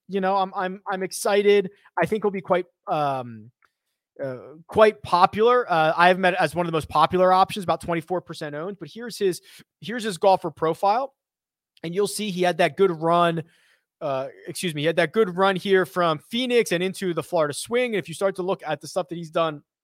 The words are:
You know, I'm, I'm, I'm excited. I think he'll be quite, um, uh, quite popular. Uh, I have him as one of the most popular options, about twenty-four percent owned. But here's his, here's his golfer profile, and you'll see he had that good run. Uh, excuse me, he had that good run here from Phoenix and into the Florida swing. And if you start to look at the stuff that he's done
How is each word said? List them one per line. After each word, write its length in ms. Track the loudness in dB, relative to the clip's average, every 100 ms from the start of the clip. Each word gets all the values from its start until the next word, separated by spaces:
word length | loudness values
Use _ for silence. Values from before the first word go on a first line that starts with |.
| -10
You 140 | -4
know, 160 | 0 0
I'm, 160 | -2 -4
I'm, 260 | -6 -6 -8
I'm 140 | -6
excited. 680 | -6 -6 0 2 4 4 2 -6 _ -4
I 40 | -2
think 180 | -2
he'll 80 | -2
be 80 | -4
quite, 280 | -2 -2 -2 _ -6
um, 640 | -4 -2 -4 -8 -14 -20 _ _ _ _ _ _ -12
uh, 140 | -10 -10 -16 -20 -4
quite 340 | 2 4 2
popular. 680 | -2 2 2 4 2 2 2
Uh, 240 | 2 2 6
I 100 | 6
have 100 | 6
him 80 | 2
as 300 | 2 0 0
one 100 | -2
of 60 |
the 40 | -2
most 120 | -2
popular 460 | 2 2 4 4
options, 300 | 4 2 -2
about 180 | -4 -4
twenty-four 400 | -4 -6 -4 -8
percent 340 | -8 -12 -10 -8
owned. 220 | -10 -12
But 80 | -16
here's 280 | -14 -12 -4
his, 240 | -2 -2 -8 -20 -20 _
here's 220 | -10 -8
his 140 | -6 0
golfer 340 | 2 2 0
profile, 640 | -4 -2 0 0 0 -2 _ _ _ _ _ _ _
and 100 | -8
you'll 140 | -4 -2
see 220 | -2 -6
he 140 | 0
had 160 | 0 2
that 180 | 0 2
good 140 | 0
run. 520 | 2 2 4 4 0 -6 _ _ _ _ -10
Uh, 280 | -6 -4 -6 -10 -14
excuse 260 | -6 -6
me, 100 | -2
he 40 | 0
had 100 | 2
that 140 | 2
good 240 | 2 0 2
run 220 | 2 2
here 280 | 2 2 2
from 340 | 0 0 0
Phoenix 520 | -4 -6 0 0 2
and 120 | 0
into 300 | -2 -4 -6
the 100 | -4
Florida 300 | -4 -2 -2
swing. 400 | -4 -4 -2 -2
And 20 | -4
if 120 | -6
you 60 |
start 220 | -4 -4 -2
to 60 |
look 180 | -4 -4 -6
at 140 | -8
the 80 | -6
stuff 220 | -6 -6
that 60 | -8
he's 140 | -6
done 320 | -2 -2 -4 -14 _